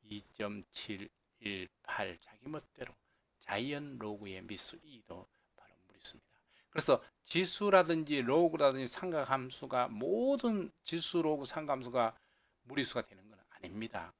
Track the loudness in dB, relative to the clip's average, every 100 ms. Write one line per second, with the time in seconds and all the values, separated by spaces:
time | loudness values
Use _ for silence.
0 | -12 -14 -14 -6 -6 -6 -10 -10 -6 -8
1 | -8 _ _ _ -8 -6 -8 _ -8 -4
2 | -4 -6 -18 -18 -10 -10 -12 -14 -14 -14
3 | _ _ _ _ -4 -4 -2 -4 -8 -8
4 | -8 -8 -10 -12 -10 -6 -6 -8 -20 -20
5 | _ -14 -14 _ _ _ -20 _ _ -20
6 | -20 -20 _ _ _ _ _ -2 4 4
7 | 4 _ -2 0 2 2 8 8 8 2
8 | 0 0 4 6 4 6 4 4 -4 -4
9 | -4 -2 0 -2 -2 -10 -4 0 0 0
10 | 0 2 2 2 0 -2 -4 _ -6 -4
11 | 0 0 2 0 -2 -8 -4 -4 0 2
12 | 2 0 _ _ _ _ -8 -4 -2 -2
13 | -6 -12 -20 -20 _ -16 -10 -6 -6 -6
14 | -10 -14